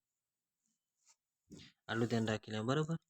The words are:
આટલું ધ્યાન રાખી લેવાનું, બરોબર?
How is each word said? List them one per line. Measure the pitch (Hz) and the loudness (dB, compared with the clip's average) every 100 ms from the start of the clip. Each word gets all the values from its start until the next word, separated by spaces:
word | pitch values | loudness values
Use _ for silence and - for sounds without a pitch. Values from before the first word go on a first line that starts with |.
| _ _ _ _ _ _ _ _ _ _ _ _ _ _ - - - _ - | _ _ _ _ _ _ _ _ _ _ _ _ _ _ -20 -20 -20 _ -4
આટલું | 113 117 | 0 2
ધ્યાન | 117 110 | 2 2
રાખી | 107 - | 0 -2
લેવાનું, | 107 113 | -4 0
બરોબર? | 143 156 165 _ | 0 0 -4 _